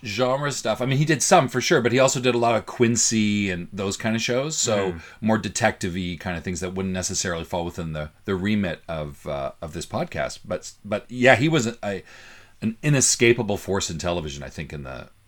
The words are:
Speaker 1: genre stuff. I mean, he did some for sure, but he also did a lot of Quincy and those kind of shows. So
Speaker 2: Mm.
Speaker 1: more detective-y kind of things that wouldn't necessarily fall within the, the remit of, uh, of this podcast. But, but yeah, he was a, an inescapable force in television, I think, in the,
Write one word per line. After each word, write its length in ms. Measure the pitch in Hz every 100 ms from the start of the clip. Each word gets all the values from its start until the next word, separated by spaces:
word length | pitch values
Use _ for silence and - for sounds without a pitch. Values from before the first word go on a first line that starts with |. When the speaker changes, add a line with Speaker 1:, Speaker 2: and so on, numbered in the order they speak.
| 117
Speaker 1:
genre 460 | 101 127 135 147
stuff. 280 | 131 117 107
I 60 | 123
mean, 140 | 135
he 60 | 156
did 180 | 151
some 240 | - 185 127
for 100 | 127
sure, 220 | - 160
but 100 | 117
he 60 | 123
also 220 | 131 135
did 140 | 127 120
a 20 |
lot 160 | 117 113
of 120 | -
Quincy 800 | - 117 117 - 113 107 104 98
and 180 | 90 85
those 240 | 98 98 -
kind 180 | 113 110
of 60 |
shows. 340 | 113 123 147 -
So 360 | 113 104 95
Speaker 2:
Mm. 100 | 82 - -
Speaker 1:
more 160 | 107 110
detective-y 800 | 98 - 110 - 95 87 90 87
kind 180 | 95 85
of 60 |
things 160 | 95 85
that 160 | 92 95
wouldn't 180 | 95
necessarily 500 | 92 87 90 98 82 80
fall 200 | 90 85
within 280 | 87 82
the, 180 | 78 76 - -
the 100 | 95
remit 480 | 98 107 92 78 -
of, 380 | 82 76 69 78
uh, 280 | 71 67 -
of 100 | 80
this 140 | 82 -
podcast. 520 | 113 175 - 65 - -
But, 260 | 90 - - 101
but 200 | 104 -
yeah, 260 | 123 123 117
he 140 | 156
was 160 | 160 113 -
a, 200 | 104 95 - - - - - -
an 160 | 107 113
inescapable 760 | 147 143 - - 120 120 104 101
force 320 | - 98 -
in 80 | 80
television, 460 | 87 87 78 69
I 60 | 64
think, 220 | - 71
in 120 | 76
the, 260 | 65 64 - _